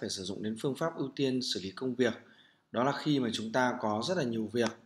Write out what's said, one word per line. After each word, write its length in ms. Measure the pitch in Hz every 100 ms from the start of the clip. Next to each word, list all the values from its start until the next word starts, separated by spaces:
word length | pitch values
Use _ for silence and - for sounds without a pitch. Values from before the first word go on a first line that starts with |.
phải 80 | 101
sử 140 | 92
dụng 200 | 92 95
đến 140 | 107 113
phương 140 | 147 127
pháp 200 | 165 165
ưu 140 | 135 -
tiên 260 | 131 127
xử 180 | 120 101
lý 80 | 95
công 240 | - 131
việc? 200 | 123 117 - - - - _ _
Đó 120 | 110
là 80 | 135
khi 280 | - 156 139
mà 80 | 117
chúng 200 | 107 110
ta 260 | 127 127 123
có 220 | 110 107 139
rất 80 | 180
là 60 |
nhiều 240 | 123 113 107
việc, 180 | 117 110 -